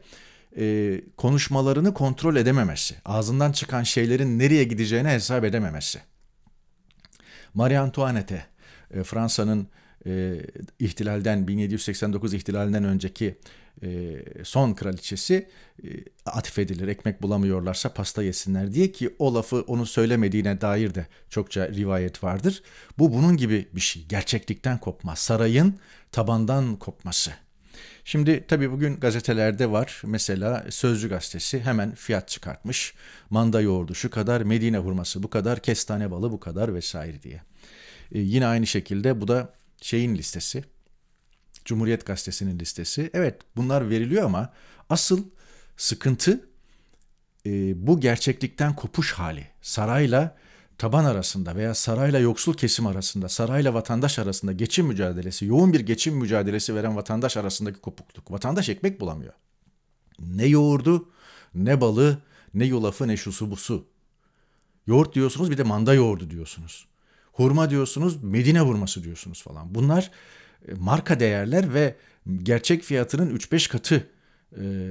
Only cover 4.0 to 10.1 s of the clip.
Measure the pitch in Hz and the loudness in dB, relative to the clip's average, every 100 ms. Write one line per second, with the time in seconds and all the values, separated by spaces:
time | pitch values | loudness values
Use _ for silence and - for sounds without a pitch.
4 | 117 127 135 117 139 151 117 110 107 117 | 2 2 2 4 6 6 4 0 0 2
5 | 147 120 - 127 110 110 95 73 - - | 2 0 0 0 2 0 -2 -4 -8 -8
6 | - _ _ _ _ _ _ _ _ _ | -14 _ _ _ _ _ _ _ _ _
7 | - - - - - 104 127 139 135 139 | -20 -20 -20 -20 -8 0 2 4 2 0
8 | 131 113 95 90 - _ - - - 95 | 0 0 -4 -8 -10 _ -20 -20 -10 -8
9 | 92 110 113 - 107 107 98 - _ _ | -4 -2 -2 0 2 0 -2 -12 _ _
10 | 92 | -6